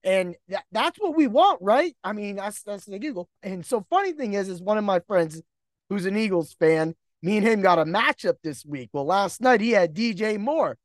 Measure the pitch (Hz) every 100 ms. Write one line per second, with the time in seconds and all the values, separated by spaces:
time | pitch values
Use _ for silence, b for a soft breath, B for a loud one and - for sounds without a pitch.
0 | 190 190 180 170 _ 190 _ 214 302 -
1 | 403 311 277 226 381 339 185 240 349 -
2 | 185 214 202 196 202 202 - 202 - 196
3 | 302 196 180 _ 196 185 160 233 190 359
4 | 392 302 240 202 196 180 185 214 208 180
5 | - 190 165 160 - _ _ _ _ 202
6 | 185 208 220 180 156 - 160 160 160 165
7 | _ _ 160 214 214 220 190 170 156 190
8 | 262 - 185 165 160 135 147 143 120 143
9 | 139 190 196 - 254 240 226 214 170 156
10 | 233 190 214 214 214 311 170 113